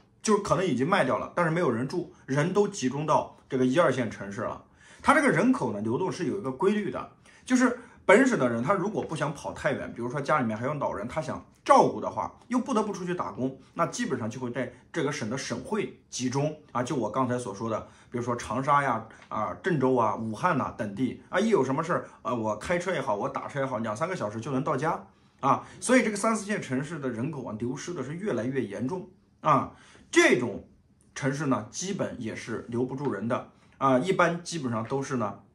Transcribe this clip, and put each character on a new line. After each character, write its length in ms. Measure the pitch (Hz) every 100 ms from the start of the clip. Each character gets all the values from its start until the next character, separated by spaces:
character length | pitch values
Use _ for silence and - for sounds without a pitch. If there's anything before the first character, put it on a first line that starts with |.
| _ _
就 160 | - 202
是 60 |
可 140 | - 156
能 80 |
已 100 | 185
经 140 | 120 139
卖 160 | 190
掉 140 | 135 107
了， 140 | - -
但 80 |
是 80 | 165
没 80 | 165
有 100 | 160
人 160 | 113 131
住， 260 | 175 - - -
人 260 | 135 165
都 140 | 196 202
集 220 | - 127
中 180 | 139 156
到 300 | 135 - - -
这 80 | 131
个 80 |
一 140 | 127 143
二 140 | 165
线 180 | 127 113
城 200 | 101 101
市 80 | 107
了。 240 | 92 - - _ - -
它 100 | -
这 80 | 294
个 80 | 277
人 240 | 156 233
口 180 | 254 127
呢， 120 | 101
流 160 | 110 131
动 120 | 180
是 140 | -
有 140 | - 101
一 40 |
个 80 | 127
规 220 | 131 196
律 180 | 214 185
的， 220 | - - - - -
就 100 | -
是 240 | 247 254 - - - -
本 200 | 202 262
省 120 | 190
的 100 | 123
人， 140 | 117
他 100 | 127
如 160 | 196 196
果 140 | 170
不 120 | -
想 200 | 160 147
跑 180 | 151 95
太 200 | 92 156
远， 200 | 123 67
比 80 | 107
如 80 | 120
说 100 | 139
家 220 | 135 151
里 60 | 117
面 100 | 107
还 80 |
有 80 | 127
老 220 | 151 107
人， 120 | 85 110
他 140 | -
想 240 | 139 90 - _
照 240 | - 277 143
顾 140 | 107
的 80 | 92
话， 260 | 107 87 - -
又 100 | 247
不 140 | 277
得 100 | 220
不 80 | 214
出 140 | 185
去 100 | 180
打 160 | 175 -
工， 300 | 139 131 135 -
那 100 | - 135
基 200 | - 233
本 120 | 127
上 120 | 110
就 100 | 127
会 100 | 127
在 220 | 123 123 - -
这 120 | 170
个 100 | 143
省 160 | 143 110
的 80 | 135
省 260 | - 120
会 380 | - 214 - - _
集 220 | - 127
中 280 | 135 147 156 -
啊， 100 | 120
就 140 | 127 147
我 140 | 107
刚 180 | 135 127
才 100 | 123
所 160 | 110
说 140 | 101 113
的， 100 | 104 - - -
比 60 | 123
如 80 |
说 100 | 120
长 300 | 117 - 117
沙 180 | 139 143
呀、 240 | 139 113 107 - -
啊， 260 | 110 101 95
郑 160 | 185 160
州 160 | 131
啊、 220 | 127 110 98
武 180 | 113
汉 220 | 104 170 147
呐 160 | 95
等 200 | - 107
地 280 | 98 123 101 -
啊， 100 | 175
一 120 | 226
有 120 | 175
什 120 | 131
么 100 | 139
事 80 | 165
儿， 160 | 143 - -
呃， 120 | 110
我 220 | 117 107 104
开 220 | - 175
车 120 | 180
也 80 | 165
好， 160 | 123
我 140 | 101 135
打 180 | - -
车 140 | 143
也 60 | 135
好， 100 | 123
两 180 | 113
三 140 | 107 165
个 80 | 185
小 140 | 104
时 100 | 110
就 100 | 131
能 140 | 131
到 100 | 160
家 320 | 139 156 185 - _ _ -
啊。 220 | 135 123 - -
所 180 | - 254
以 40 |
这 80 | 226
个 60 | 202
三 180 | 226
四 120 | 220 196
线 160 | 196
城 200 | 135 131
市 160 | 151 165
的 120 | 135
人 200 | 110 139
口 140 | 143
啊， 100 | 113 107
流 180 | 120 143
失 160 | -
的 100 | 175
是 120 | 127
越 180 | 170 208
来 140 | 127 120
越 180 | 135
严 240 | 107 98 127
重 180 | 185 - - _ _
啊。 280 | 156 135 95 - - - -
这 280 | 339 330 170
种 280 | 117 98 - _ _ _ _
城 160 | - 135
市 140 | 143
呢， 220 | 147 113 107
基 220 | - 185
本 240 | 170 104 104
也 160 | 110
是 300 | - - 110 -
留 180 | 117 131
不 80 |
住 180 | 135 139
人 140 | 101 113
的 240 | 113 - _ _ -
啊， 200 | 135 127
一 140 | 185
般 280 | 175 170 170
基 160 | - 165
本 120 | 127
上 140 | 110
都 180 | 113 139
是 140 | 135 131
呢 240 | 104 101 -